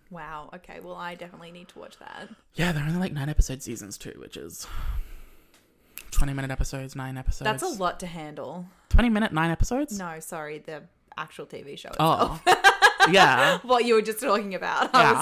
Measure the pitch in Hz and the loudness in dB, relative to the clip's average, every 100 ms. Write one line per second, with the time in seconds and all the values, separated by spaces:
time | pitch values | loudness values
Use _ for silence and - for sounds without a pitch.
0 | - 175 151 151 147 180 180 - 175 175 | -16 -18 -14 -14 -14 -18 -18 -18 -16 -14
1 | 175 175 175 175 170 175 180 - - - | -12 -12 -16 -18 -20 -20 -20 -20 -20 -20
2 | - - 202 220 _ - 175 151 147 175 | -18 -16 -18 -20 _ -4 -2 -2 -2 -4
3 | 185 147 139 147 - 131 - 113 98 - | -4 -4 -6 -4 -4 -6 -12 -12 -12 -16
4 | - - - - 78 85 - - - - | -16 -18 -18 -16 -16 -16 -12 -8 -6 -6
5 | - - - - _ _ _ _ _ - | -6 -10 -20 -20 _ _ _ _ _ -20
6 | - - 143 139 135 131 - 135 135 139 | -2 4 4 2 -4 -2 -4 -4 -10 -10
7 | 131 131 - - 214 214 381 226 175 - | -10 -6 -4 -2 -2 -2 -4 -2 -4 -4
8 | 175 170 151 147 127 170 180 _ - - | -10 -10 -12 -12 -10 -10 -14 _ 2 4
9 | 233 208 220 156 165 160 - 247 294 202 | 4 2 0 0 0 0 0 -2 -4 -6
10 | 175 160 - 165 151 156 156 151 165 _ | -10 -12 -12 -12 -10 -12 -14 -16 -16 _
11 | _ - 156 - 151 - - 147 - - | _ -14 -14 -14 -14 -14 -14 -16 -10 0
12 | 160 147 - 160 - 370 392 - 403 415 | 2 2 0 0 2 6 6 6 6 6
13 | 392 - - 127 - - 247 247 233 220 | 6 8 8 6 4 2 2 2 4 4
14 | 208 214 262 202 202 185 - - 285 254 | 2 -2 0 0 -2 -6 -4 -2 4 6
15 | 156 123 | 6 6